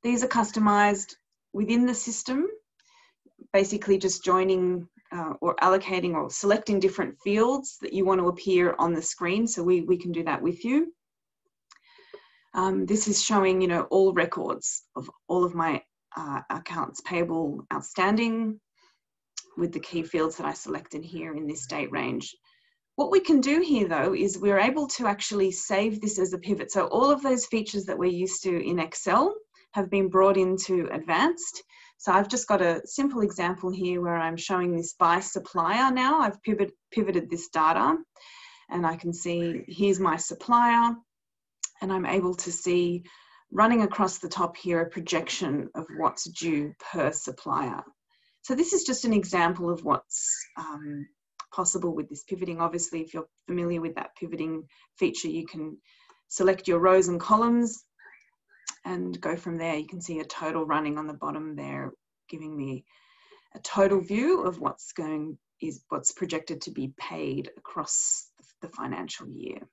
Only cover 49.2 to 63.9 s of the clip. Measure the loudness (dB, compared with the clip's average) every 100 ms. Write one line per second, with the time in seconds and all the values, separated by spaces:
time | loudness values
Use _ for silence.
49.2 | 2 2 2 0 -2 -2 0 -2 -2 -6
50.2 | -4 -4 -6 -14 -12 -12 -10 -10 -12 _
51.2 | _ _ -12 -2 -2 0 -2 -4 -8 -12
52.2 | -10 -8 -6 -2 -2 -2 -6 -6 -8 -10
53.2 | -12 _ -6 -4 -2 -2 -4 -8 -12 -10
54.2 | -10 -6 -6 -6 -10 _ _ _ -2 -2
55.2 | -6 -6 -8 -10 -10 -12 _ _ _ _
56.2 | _ 2 2 2 2 4 6 6 6 0
57.2 | 2 4 4 4 2 -4 _ _ -20 -20
58.2 | _ _ _ _ -16 -14 -10 -6 -6 -6
59.2 | -6 -6 -6 -6 -4 -4 -6 -12 -8 -8
60.2 | -8 -8 -6 -4 0 0 0 -4 -6 -8
61.2 | -8 -8 -8 -10 -10 -8 -10 -12 _ _
62.2 | _ -14 -12 -10 -8 -10 _ _ _ _
63.2 | _ -20 _ -16 -6 2 4